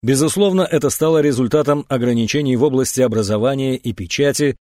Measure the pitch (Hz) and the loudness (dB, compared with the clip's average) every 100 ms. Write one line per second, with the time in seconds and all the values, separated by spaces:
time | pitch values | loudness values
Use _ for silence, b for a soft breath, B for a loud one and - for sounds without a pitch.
0 | 113 131 151 185 202 190 180 156 135 - | 0 2 0 2 0 2 0 0 0 0
1 | 156 160 147 123 123 151 143 147 - 131 | 0 2 2 0 0 0 0 -2 -2 -2
2 | 120 120 110 143 143 123 143 131 131 - | 0 0 0 -2 0 2 2 2 -2 0
3 | 127 110 101 104 117 135 135 127 123 110 | 0 0 -2 0 0 -2 -4 -4 -6 -8
4 | 92 - 143 135 147 - | -8 -2 0 2 -2 -2